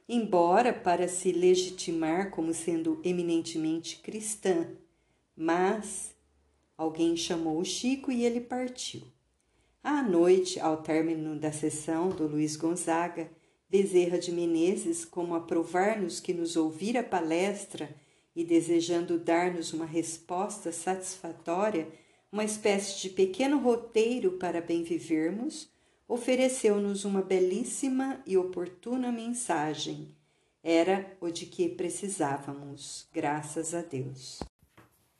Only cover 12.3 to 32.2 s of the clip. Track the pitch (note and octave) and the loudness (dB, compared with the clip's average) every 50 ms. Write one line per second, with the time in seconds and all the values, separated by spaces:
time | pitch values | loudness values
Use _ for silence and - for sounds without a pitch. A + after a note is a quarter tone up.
12.3 | D3+ D3+ D#3 D3 D3+ - E3 E3 F3 F3 - E3+ E3 E3 E3+ F3 E3+ E3 D#3+ D#3+ | 0 0 0 -2 -2 -2 -2 -2 -2 -2 0 0 0 0 0 -2 -4 -8 -10 -10
13.3 | - _ _ _ _ _ _ _ F#3 G3+ G3 - F3+ F3+ F3 F3 F3 E3 - F3 | -14 _ _ _ _ _ _ _ 4 4 4 6 6 6 6 6 2 0 0 -2
14.3 | E3+ E3+ E3+ E3+ E3 D#3+ E3 F3+ G#3 - - E3 E3 - - - - F3+ F3 F3 | -2 0 0 2 2 4 4 4 2 2 0 -2 -2 -4 -6 -8 -6 -6 -4 -2
15.3 | E3+ E3 E3 - E3+ E3 E3 E3 F3 F3+ F#3+ G#3 A3 G#3+ F#3 E3 - - - - | -2 -4 -2 0 0 0 0 2 2 2 4 4 2 0 -2 -4 -4 -4 -4 -4
16.3 | F3+ E3+ E3+ E3 - E3+ D#3+ D#3 D#3 - F#3+ G#3+ A#3+ B3 - - G3+ F3+ E3 D#3 | -2 -2 -4 0 0 0 0 0 -2 -4 -2 0 0 0 0 0 -2 -2 0 2
17.3 | E3 E3+ F#3 G3+ G3 G3+ - - - E3 D#3 C#3+ - - _ _ _ _ _ _ | 2 2 2 0 0 -4 -8 -10 -10 -10 -10 -10 -12 -16 _ _ _ _ _ _
18.3 | - E3+ E3+ E3 E3+ E3 D#3 D#3+ E3+ E3+ E3 F3 F3 E3+ F3 F3 F3 E3 E3+ E3+ | -8 -4 0 4 4 4 4 4 2 2 2 2 0 0 0 0 -2 -2 0 2
19.3 | E3+ E3+ F3+ F3+ F3+ E3+ D#3+ - - D#3 E3 D#3 D#3 E3+ D#3+ - - - - - | 2 2 2 2 0 -2 -4 -6 -6 -6 -6 -4 -2 -2 -2 -4 -6 -12 -8 -6
20.3 | F3+ F3+ G3+ G#3 G#3 - - E3 E3 - - F#3 F#3+ F#3+ F3+ - - - - E3 | -4 -4 -4 -4 -6 -8 -8 -8 -8 -4 -4 -2 -4 -2 -4 -10 -12 -10 -12 -12
21.3 | D#3+ - - E3+ E3+ F3+ G#3 G#3+ F#3+ D#3+ D#3 D#3+ - - _ _ _ _ _ _ | -12 -10 -6 -4 0 0 0 0 0 -2 -4 -6 -10 -18 _ _ _ _ _ _
22.3 | - G#3 G#3+ G#3+ G#3+ - - G#3+ G3 G3+ G3 - - - - F#3 - - F#3+ F#3+ | -4 -4 -2 -2 -2 0 2 2 2 2 0 -4 -6 -8 -8 -4 2 2 2 2
23.3 | - - C4 C#4 D4 C#4 A#3 B3 A#3 A#3 A#3 - - A3 A3 A#3 B3+ B3+ G3+ F#3 | 2 2 2 2 2 4 4 2 2 2 -2 0 2 2 2 2 2 0 0 0
24.3 | F3+ F#3 F#3 F3 E3+ E3+ E3 E3+ E3+ E3+ E3+ E3 E3+ D#3 - - D#3+ D#3 D#3+ E3+ | 0 0 -2 -2 -2 -2 -2 -2 -2 -2 -2 -2 -4 -4 -2 -2 0 0 0 0
25.3 | F#3+ G#3+ B3 D#4 D#4 - - - _ _ _ _ _ _ _ - A3 A#3+ A#3+ B3+ | -2 -4 -4 -6 -8 -10 -14 -18 _ _ _ _ _ _ _ -6 -6 -2 0 2
26.3 | B3+ B3 C4 B3+ B3+ - - G#3+ G3+ G3+ G3+ G3+ G3 G3 - G3+ G3 F#3+ F#3+ F#3+ | 2 4 4 2 2 2 4 4 4 4 2 -2 -2 -4 -2 -2 0 0 2 2
27.3 | F#3+ F#3 F#3 F3+ F#3 A3 B3 - - - - C4+ C4 C4 C4+ C4+ C4 - - F#3+ | 2 4 4 2 2 0 -4 -4 -4 -4 -2 0 0 0 -2 -2 -6 -8 -4 0
28.3 | F#3+ F#3 F3+ F3+ - F3+ F3 E3+ - - - A#3 B3 C4 B3 B3 A#3+ A3+ A3+ A#3 | 2 2 2 0 -2 -6 -6 -6 -8 -12 -8 -4 -4 -2 -2 -2 -2 -4 -4 -4
29.3 | A#3+ A#3+ - - E3+ D3+ D3+ D#3 D3 - - D#3+ D3+ D3 D3+ - - _ _ _ | -6 -4 -2 -2 0 0 0 -2 -4 -4 -6 -6 -8 -8 -10 -14 -18 _ _ _
30.3 | _ _ _ _ _ _ - D#3+ E3 E3 E3 F3+ F#3+ G3 G3 - - - E3+ E3+ | _ _ _ _ _ _ 0 2 4 4 6 4 2 0 -2 -6 -10 -8 -8 -6
31.3 | E3 - F3 D#3+ - - F3 E3+ - - F3+ F3 E3 - G#3 G3 G3 - | -6 -6 -8 -6 -2 -2 -2 0 -2 -2 -4 -4 -4 -6 -6 -6 -2 -2